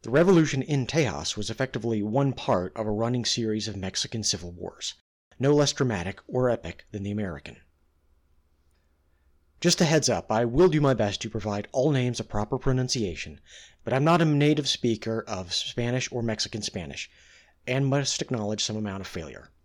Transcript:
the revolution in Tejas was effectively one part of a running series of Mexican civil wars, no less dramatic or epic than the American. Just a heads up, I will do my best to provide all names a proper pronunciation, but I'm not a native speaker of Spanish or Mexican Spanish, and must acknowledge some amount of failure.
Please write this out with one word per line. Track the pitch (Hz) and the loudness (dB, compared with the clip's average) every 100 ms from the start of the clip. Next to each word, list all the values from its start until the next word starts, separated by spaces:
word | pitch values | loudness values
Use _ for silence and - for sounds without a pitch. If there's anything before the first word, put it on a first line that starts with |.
the | 117 | 2
revolution | 131 175 180 151 131 | 4 6 6 6 2
in | 131 143 120 | 0 0 2
Tejas | 151 131 71 87 - | 2 0 0 -6 -4
was | 92 | -6
effectively | 110 131 127 110 110 | -4 -4 -2 -2 0
one | 104 110 139 | 0 2 2
part | 123 - 101 92 - | 0 0 0 0 -4
of | 107 | -4
a | |
running | 107 117 123 113 | 0 0 0 0
series | - 110 107 107 | -2 0 -2 -4
of | 101 | -6
Mexican | 95 - - 117 | -6 -6 -6 -4
civil | 104 92 87 | -2 -4 -6
wars, | 90 90 - - - _ _ _ _ | -10 -12 -10 -12 -12 _ _ _ _
no | 135 | 4
less | 147 143 | 4 4
dramatic | - 131 101 85 98 - | 2 0 0 -4 -8 -6
or | 127 127 | 0 0
epic | 117 - - - | 0 -4 -12 -12
than | 104 | -8
the | 98 | -4
American. | 104 98 73 - - _ _ _ _ _ _ _ _ _ _ _ _ _ _ _ _ _ _ _ _ | -4 -4 -8 -14 -20 _ _ _ _ _ _ _ _ _ _ _ _ _ _ _ _ _ _ _ _
Just | 175 - | 0 4
a | 165 | 4
heads | 156 143 | 4 4
up, | 98 - | -2 0
I | 110 120 | 0 2
will | 123 185 | 4 4
do | 151 | 6
my | 143 | 2
best | 120 104 98 | 4 2 0
to | 113 | -6
provide | 110 104 104 - | -4 -4 -4 -4
all | 135 139 | 0 2
names | 139 123 113 | 2 0 -2
a | |
proper | - 107 104 131 | -4 -4 -2 -2
pronunciation, | - 127 127 127 101 80 - 73 _ - - _ | 0 0 0 -2 -2 -4 -10 -14 _ -20 -20 _
but | - | -2
I'm | 131 151 | 2 4
not | 170 | 4
a | 165 | 4
native | 147 147 151 135 | 4 4 4 0
speaker | - 120 110 - 113 - | 0 0 0 -2 -6 -4
of | 101 90 | -8 -6
Spanish | - - - 120 127 120 | -6 -4 -4 -2 -2 -4
or | 123 | -4
Mexican | 117 107 - 110 | -4 -4 -4 -6
Spanish, | 104 - 80 67 - _ - - _ _ - | -6 -8 -10 -10 -14 _ -20 -20 _ _ -4
and | 131 139 | 0 2
must | 139 135 - | 0 0 -4
acknowledge | - 123 104 104 | -4 -2 -2 -2
some | - 107 | -4 -4
amount | 104 95 | -4 -6
of | 95 | -8
failure. | - 78 - - _ | -10 -12 -14 -20 _